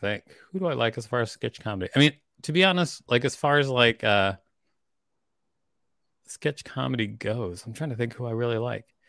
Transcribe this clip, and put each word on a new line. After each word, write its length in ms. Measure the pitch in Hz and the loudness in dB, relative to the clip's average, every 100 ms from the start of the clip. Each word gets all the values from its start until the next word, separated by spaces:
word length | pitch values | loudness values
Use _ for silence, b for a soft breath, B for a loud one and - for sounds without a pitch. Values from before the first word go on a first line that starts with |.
think. 240 | 101 104 _ b b | -4 -4 _ b b
Who 80 | 185 | -4
do 80 | 175 | -2
I 60 | |
like 240 | 127 117 120 | 0 0 -2
as 80 | 113 | -4
far 140 | 123 | -2
as 100 | 113 | -2
sketch 300 | - 117 - | -4 -8 -8
comedy? 300 | - 98 90 | -8 -6 0
I 40 | 135 | 4
mean, 140 | 147 143 _ _ | 4 4 _ _
to 100 | - | -4
be 120 | 165 | 2
honest, 380 | 190 180 170 - - | 2 2 0 -4 0
like, 160 | 120 | 2
as 120 | 135 - | 2 -2
far 220 | 147 143 | 2 4
as, 100 | 135 | 4
like, 340 | 127 117 113 | 4 4 4
uh, 320 | 110 101 98 95 _ _ _ _ _ _ _ _ _ _ _ _ _ _ _ _ _ _ _ | 2 4 2 -2 _ _ _ _ _ _ _ _ _ _ _ _ _ _ _ _ _ _ _
sketch 380 | - 151 143 | -6 -6 -6
comedy 420 | - 131 131 127 107 | -10 -6 -4 -2 -4
goes, 580 | 110 110 117 110 110 117 | -4 -6 -4 -6 -8 -12
I'm 60 | |
trying 180 | 113 156 | -8 -8
to 60 | 117 | -4
think 180 | 117 | -4
who 120 | 113 120 | -4 -6
I 60 | |
really 260 | 113 120 113 | -2 -2 -2
like. 260 | 120 110 - _ | -2 -6 -12 _